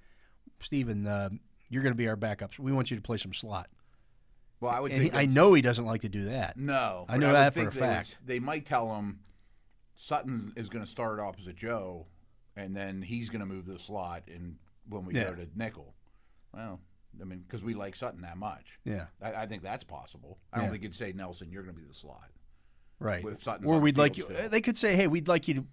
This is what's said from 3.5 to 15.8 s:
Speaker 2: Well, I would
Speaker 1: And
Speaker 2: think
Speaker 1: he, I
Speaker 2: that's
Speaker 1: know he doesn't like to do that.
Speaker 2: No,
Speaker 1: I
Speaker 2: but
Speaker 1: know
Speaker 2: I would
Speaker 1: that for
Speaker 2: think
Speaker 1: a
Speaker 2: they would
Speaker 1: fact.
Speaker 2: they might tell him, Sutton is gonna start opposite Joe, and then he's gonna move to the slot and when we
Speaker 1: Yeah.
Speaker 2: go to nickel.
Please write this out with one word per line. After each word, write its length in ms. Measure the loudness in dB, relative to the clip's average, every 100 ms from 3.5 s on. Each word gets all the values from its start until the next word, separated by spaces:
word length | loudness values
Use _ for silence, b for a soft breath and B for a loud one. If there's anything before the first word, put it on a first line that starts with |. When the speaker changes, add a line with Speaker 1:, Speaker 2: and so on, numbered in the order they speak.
| -6 -8 -16 _ _ -20 -20 -20 -20 -20 -4
Speaker 2:
Well, 100 | 0
I 100 | 0
would 120 | 2
Speaker 1:
And 80 | 4
Speaker 2:
think 120 | 4
Speaker 1:
he, 40 | 4
I 60 |
Speaker 2:
that's 100 | 6
Speaker 1:
know 200 | 10 12
he 80 | 12
doesn't 220 | 10 4 0
like 160 | -2
to 60 | -2
do 180 | -4 -4
that. 300 | -4 -4 -4
Speaker 2:
No, 500 | -2 0 0 -4 -2
Speaker 1:
I 60 |
Speaker 2:
but 60 | 2
Speaker 1:
know 60 | 6
Speaker 2:
I 40 |
would 40 | 8
Speaker 1:
that 160 | 6
for 40 | 4
Speaker 2:
think 100 | -2
Speaker 1:
a 20 |
Speaker 2:
they 60 | 0
would 60 | 0
Speaker 1:
fact. 300 | 0 -4 -10
Speaker 2:
they 140 | -6 -4
might 280 | -2 -4 0
tell 280 | 0 0 -2
him, 240 | -6 -8 -14 -20 -20 -20 -20 _ -20 -20 -4
Sutton 440 | -4 -2 -6 -6
is 140 | -10 -8
gonna 160 | -8 -10
start 320 | -6 -4 -4
opposite 380 | -6 -8 -14 -10
Joe, 500 | -6 -4 -6 -10 -16 -20 -20 -20 -18 -12
and 200 | -8 -6
then 240 | -6 -8
he's 300 | -6 -6 -6
gonna 160 | -8 -8
move 180 | -8
to 80 | -10
the 60 | -14
slot 460 | -10 -8 -8 -10 -12
and 300 | -14 -14 -14 -20 _ -14
when 200 | -10 -6
we 80 |
Speaker 1:
Yeah. 160 | -4 -4
Speaker 2:
go 60 | -6
to 120 | -10 -8
nickel. 380 | -8 -10